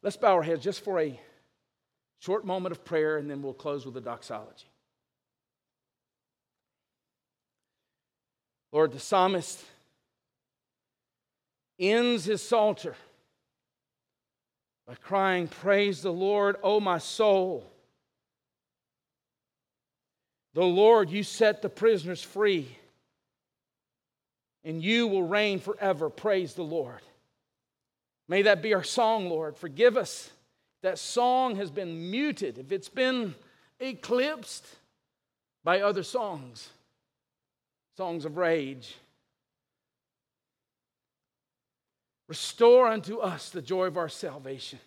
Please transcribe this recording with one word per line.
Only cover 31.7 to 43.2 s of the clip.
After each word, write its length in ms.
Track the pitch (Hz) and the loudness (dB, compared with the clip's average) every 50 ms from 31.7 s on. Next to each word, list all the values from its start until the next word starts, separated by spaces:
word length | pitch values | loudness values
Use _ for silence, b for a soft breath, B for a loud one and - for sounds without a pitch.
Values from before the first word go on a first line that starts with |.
been 400 | 143 202 190 170 165 165 165 180 | -6 -8 -8 -8 -8 -8 -8 -6
muted, 480 | 196 247 285 302 - - 202 147 110 131 | -4 -2 -2 -2 -4 -4 -6 -8 -8 -12
if 140 | 131 135 | -10 -8
it's 160 | 196 196 131 - | -8 -8 -8 -10
been 460 | _ - 254 262 262 247 233 190 139 - b b b b b b b b | _ -2 0 0 0 -2 -4 -6 -8 -12 b b b b b b b b
eclipsed 880 | 254 262 247 - - - 233 247 262 294 311 277 226 - - - - - - _ _ _ _ _ _ _ _ _ _ _ _ _ _ _ _ _ | -10 -10 -10 -10 -4 -2 0 0 0 0 -4 -8 -10 -16 -16 -16 -16 -20 -20 _ _ _ _ _ _ _ _ _ _ _ _ _ _ _ _ _
by 200 | _ 170 180 190 | _ 0 0 2
other 200 | 202 202 202 196 | 2 0 0 -2
songs, 680 | 170 - - 254 226 202 175 147 131 123 117 110 - - - _ _ _ _ _ _ _ _ _ _ _ _ _ _ _ _ _ _ _ _ _ _ _ _ | -6 -6 -6 -6 -4 -4 -8 -10 -12 -16 -18 -20 -20 -20 -20 _ _ _ _ _ _ _ _ _ _ _ _ _ _ _ _ _ _ _ _ _ _ _ _
songs 280 | - 185 175 170 170 143 | -8 -8 -6 -6 -6 -8
of 140 | 160 147 170 | -8 -4 0
rage. 580 | 180 165 165 160 143 135 139 131 117 - - - _ _ _ _ _ _ _ _ _ _ _ _ _ _ _ _ _ _ _ _ _ _ _ _ _ _ _ _ _ _ _ _ _ _ _ _ _ _ _ _ _ _ _ _ _ _ _ _ _ _ _ _ _ _ _ _ _ _ _ _ _ _ _ _ _ _ | 2 2 2 0 0 -4 -10 -14 -16 -20 -20 -20 _ _ _ _ _ _ _ _ _ _ _ _ _ _ _ _ _ _ _ _ _ _ _ _ _ _ _ _ _ _ _ _ _ _ _ _ _ _ _ _ _ _ _ _ _ _ _ _ _ _ _ _ _ _ _ _ _ _ _ _ _ _ _ _ _ _
Restore 580 | 156 - - - - - 240 233 247 254 254 | -12 -10 -10 -10 0 4 8 8 10 8 8
unto 320 | 226 220 214 156 160 214 | 6 2 -2 -6 -8 -6
us 320 | 233 | -4